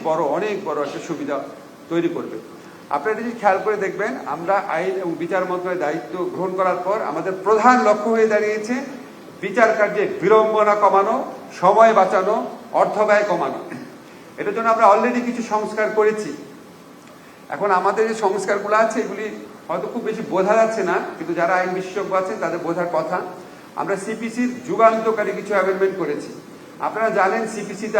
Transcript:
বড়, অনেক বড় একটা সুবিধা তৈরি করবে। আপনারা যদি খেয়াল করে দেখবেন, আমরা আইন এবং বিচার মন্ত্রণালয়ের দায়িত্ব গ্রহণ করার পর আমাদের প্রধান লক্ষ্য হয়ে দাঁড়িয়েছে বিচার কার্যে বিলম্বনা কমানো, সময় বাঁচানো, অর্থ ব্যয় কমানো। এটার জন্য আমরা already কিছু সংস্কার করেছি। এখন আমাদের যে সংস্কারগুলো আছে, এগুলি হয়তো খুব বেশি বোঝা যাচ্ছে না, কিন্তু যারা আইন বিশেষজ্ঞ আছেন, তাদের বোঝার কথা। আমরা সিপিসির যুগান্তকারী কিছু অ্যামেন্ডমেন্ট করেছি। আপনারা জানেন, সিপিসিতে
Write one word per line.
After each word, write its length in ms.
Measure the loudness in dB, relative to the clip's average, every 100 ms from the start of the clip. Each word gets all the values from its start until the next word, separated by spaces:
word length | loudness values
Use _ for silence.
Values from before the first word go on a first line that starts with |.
| -2
বড়, 140 | -2 0 -2
অনেক 200 | -4 -4 -4
বড় 120 | -4 -4
একটা 140 | -6 -8
সুবিধা 280 | -8 -6 -6 -8 -14 -20 -20 -4
তৈরি 200 | -2 -2 -4
করবে। 220 | -8 -10 -14 -20 -20 -18 -6 -4
আপনারা 220 | -2 -4
যদি 120 | -6 -2
খেয়াল 180 | 0 2
করে 120 | 0 -2
দেখবেন, 280 | -4 -4 -6 -6 -8
আমরা 200 | -6 0 0 0 -4
আইন 180 | -2 -4
এবং 100 | -4 -6
বিচার 260 | -4 -2 -2
মন্ত্রণালয়ের 340 | -4 -4 -2
দায়িত্ব 300 | -2 -4 -6 -6 -6
গ্রহণ 200 | -4 -4 0
করার 200 | 0 0 -2
পর 120 | -2 -2
আমাদের 240 | -4 -4 -4 2
প্রধান 300 | 6 6 6 4
লক্ষ্য 200 | 2 2
হয়ে 180 | 2 4
দাঁড়িয়েছে 420 | 2 0 -2 -4 -4 -6 -12 -16 -20 -20 -10
বিচার 260 | -2 4 4 4
কার্যে 260 | 2 2 -2 0
বিলম্বনা 520 | 4 6 6 4 2 4
কমানো, 320 | 6 6 4 0 -4 -10 -14 2
সময় 320 | 4 8 8 8
বাঁচানো, 360 | 4 2 2 0 -4 -10 -4 0
অর্থ 160 | 2 2 4
ব্যয় 180 | 4 2
কমানো। 300 | -2 -2 -6 -10 -12 -14 -18 -20 -20 -18 -8
এটার 140 | -4 0
জন্য 120 | 2
আমরা 120 | 6 6
already 280 | 6 4 0 -2
কিছু 140 | -6 -2
সংস্কার 360 | -2 -2 -2 0 2
করেছি। 320 | 2 2 -6 -10 -14 -18 -20 -20 -20 -20 -20 -20 -20 -20 -12
এখন 140 | -4 2 4
আমাদের 240 | 2 2 0
যে 60 | 2
সংস্কারগুলো 520 | 0 0 -2 -2 2 4
আছে, 140 | 4 0
এগুলি 220 | -4 -6 -8 -10 -14 -18 -8
হয়তো 180 | -6 -4
খুব 100 | -6 -6
বেশি 140 | -6 -2
বোঝা 220 | 0 4 4
যাচ্ছে 220 | 4 2 0
না, 60 | -2 -4 -10
কিন্তু 160 | -6 -2
যারা 140 | 2 2
আইন 120 | 0 -4
বিশেষজ্ঞ 340 | -6 -6 -2 0
আছেন, 140 | 0 -4
তাদের 160 | -4 -4 -4
বোঝার 240 | -2 -2 -2
কথা। 220 | -2 -4 -6 -14 -18 -20 -14 -8
আমরা 140 | -4 -4
সিপিসির 460 | -4 -6 -6 -2 -4 -4 -4
যুগান্তকারী 640 | 4 4 4 0 0 -2 -4
কিছু 140 | -2 0
অ্যামেন্ডমেন্ট 380 | 0 2 0 0
করেছি। 300 | -4 -4 -8 -14 -16 -20 -20 -8 -6
আপনারা 220 | -2 0 2
জানেন, 240 | 2 0 -4
সিপিসিতে 420 | -6 -10 -8 -2